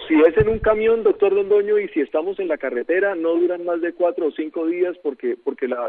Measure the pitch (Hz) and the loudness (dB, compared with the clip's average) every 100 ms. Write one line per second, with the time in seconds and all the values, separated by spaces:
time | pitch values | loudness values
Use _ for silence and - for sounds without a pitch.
0 | - 311 - - 214 226 - 427 440 - | 2 4 4 4 2 2 0 2 2 2
1 | 214 - 196 196 196 208 202 214 196 160 | 2 2 2 2 2 2 2 0 0 -2
2 | 139 156 175 190 185 147 131 120 120 175 | -2 -2 -4 -4 -4 -4 -4 -4 -2 0
3 | 202 180 165 170 175 180 175 170 170 170 | 0 0 0 0 0 -2 -4 -4 -4 -2
4 | 175 175 160 - 156 170 165 175 180 180 | -2 0 -2 -4 -6 -4 -4 0 -2 -2
5 | 151 127 123 - - 131 123 123 | -6 -4 -4 -4 -6 -4 -4 -4